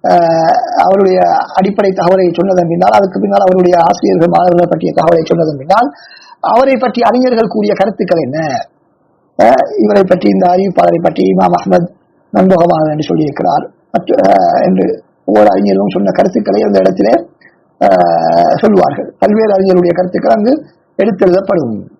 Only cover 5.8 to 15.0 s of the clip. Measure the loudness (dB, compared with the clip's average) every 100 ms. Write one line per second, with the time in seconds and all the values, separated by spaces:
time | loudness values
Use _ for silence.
5.8 | 0 -6 -20 -20 -20 -10 -2 0 2 0
6.8 | -2 -2 0 0 0 0 -2 -2 -2 0
7.8 | -2 -2 -2 -2 -2 -6 -6 -8 -10 _
8.8 | _ _ _ _ _ 0 2 2 0 -2
9.8 | 2 2 2 0 0 0 0 0 0 0
10.8 | 0 0 -2 -2 0 2 0 -2 0 -2
11.8 | -2 _ _ _ _ 0 2 2 2 0
12.8 | -2 -4 -4 -2 -2 -4 -2 -2 -4 _
13.8 | _ -8 -2 0 2 2 2 0 0 0
14.8 | -2 -4